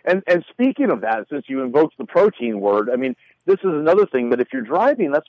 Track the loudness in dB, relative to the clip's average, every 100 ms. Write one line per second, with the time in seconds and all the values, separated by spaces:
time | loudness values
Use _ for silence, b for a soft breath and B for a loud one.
0 | -2 -2 0 -2 -2 -2 -2 0 -2 -2
1 | -2 -4 -6 -10 -8 -6 -2 2 0 -2
2 | -4 2 2 0 -6 -2 0 0 0 -2
3 | -4 -8 b b -2 0 0 -2 2 2
4 | 2 0 0 -2 -2 -6 -4 0 0 0
5 | 0 -2